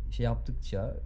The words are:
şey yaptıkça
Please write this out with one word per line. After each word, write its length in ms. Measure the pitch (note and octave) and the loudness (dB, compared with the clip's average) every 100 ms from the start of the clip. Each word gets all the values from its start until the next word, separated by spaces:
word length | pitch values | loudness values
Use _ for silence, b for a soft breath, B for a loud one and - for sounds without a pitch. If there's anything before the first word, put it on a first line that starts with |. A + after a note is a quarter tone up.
| - | -2
şey 140 | - | 2
yaptıkça 720 | A#2 A2+ - B2 - G2 A2 - | 2 2 0 -2 0 0 0 -2